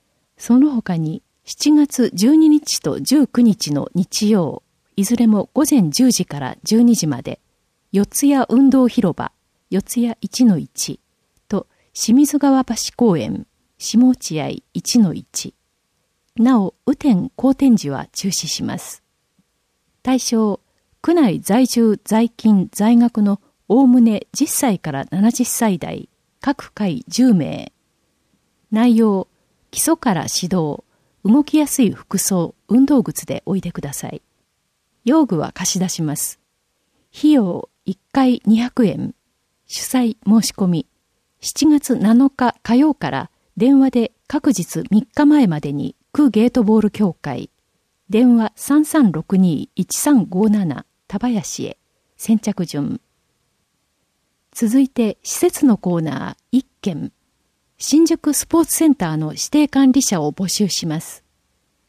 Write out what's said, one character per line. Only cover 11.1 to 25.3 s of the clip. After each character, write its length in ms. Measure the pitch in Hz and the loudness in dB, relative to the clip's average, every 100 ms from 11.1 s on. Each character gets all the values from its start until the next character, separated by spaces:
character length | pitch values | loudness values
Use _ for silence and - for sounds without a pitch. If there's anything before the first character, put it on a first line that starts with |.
| _ _ _ - | _ _ _ -8
と、 180 | 196 - _ _ | -8 -8 _ _
清 220 | - - | -10 0
水 240 | 247 294 294 | 2 4 2
川 260 | 277 269 | 2 0
橋 100 | 254 226 - | 0 -6 -8
公 220 | - 240 165 | -2 0 0
園、 320 | - - - _ _ - | -4 -10 -12 _ _ -16
下 220 | - 220 | -4 2
落 420 | 254 254 - 156 | 2 2 -4 -8
合 220 | 135 - _ | -8 -10 _
一 280 | - - 247 | -12 -2 0
の 140 | 196 | 0
一。 380 | 151 - - - - _ _ _ _ _ _ _ - | -2 -12 -14 -14 -18 _ _ _ _ _ _ _ -2
な 260 | 233 247 | 2 2
お、 120 | 190 - - | 0 -6 -6
雨 100 | 294 | -2
天、 360 | 302 185 - - | 0 0 -2 -4
荒 180 | 262 | -2
天 220 | 262 277 220 | 2 2 2
時 140 | 143 | 0
は 160 | 135 - | -10 -10
中 160 | - 196 | -8 -6
止 180 | - 156 | -6 -8
し 180 | - | -8
ま 140 | - - | -8 -8
す。 240 | - - _ _ _ _ _ _ _ _ _ _ | -12 -20 _ _ _ _ _ _ _ _ _ _
対 160 | - 262 | -2 -2
象、 420 | - 226 214 190 _ _ _ _ | 0 0 0 -4 _ _ _ _
区 100 | - | 0
内 280 | 349 254 156 | 2 2 0
在 260 | - 214 254 | 0 0 2
住、 340 | - 226 202 | 2 2 0
在 260 | - 220 233 | -2 0 0
勤、 380 | _ 220 202 180 | _ 2 2 2
在 240 | - 214 240 | -2 2 4
学 240 | 240 - | 2 2
の 200 | 208 196 _ _ - | -2 -2 _ _ 0
お 120 | 220 | 2
お 60 | 269 | 4
む 140 | 247 | 6
ね 260 | 226 208 - | 4 2 -6
十 140 | - 302 | -6 -4
歳 320 | - 269 190 | -2 -2 -2
か 140 | 165 | -4
ら 120 | 135 - | -8 -6
七 200 | 185 214 | 0 0